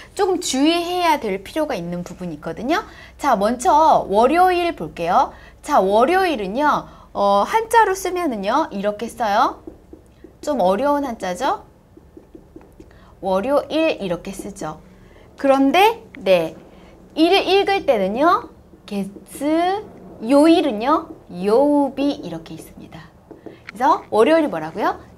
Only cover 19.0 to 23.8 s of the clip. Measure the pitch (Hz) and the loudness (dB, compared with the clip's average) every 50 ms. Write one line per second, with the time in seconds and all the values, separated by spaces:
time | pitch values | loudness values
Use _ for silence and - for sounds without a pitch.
19 | 190 190 - - - - - - 277 294 311 330 349 359 381 415 415 - - - | -6 -8 -10 -16 -20 -18 -12 -6 -4 -2 0 0 0 0 -2 -4 -6 -10 -16 -20
20 | - - - - - 226 277 285 294 330 330 359 311 294 220 202 226 262 311 330 | -20 -20 -18 -10 -2 2 4 6 6 6 6 4 2 0 -2 -2 0 0 0 0
21 | 320 - - - - - 180 175 180 202 214 247 277 294 294 285 285 269 - - | -2 -4 -14 -20 -20 -16 -12 -6 -2 2 2 4 4 4 4 2 2 0 -2 -2
22 | 277 285 277 - - 175 160 165 165 - 165 160 - - - - - - - 165 | -2 -2 -4 -4 -8 -12 -12 -12 -14 -14 -18 -18 -18 -20 -20 -20 -20 -20 -20 -20
23 | 156 - _ _ _ - - - - - - - - - - 202 | -20 -20 _ _ _ -20 -20 -20 -20 -20 -20 -20 -20 -16 -8 -2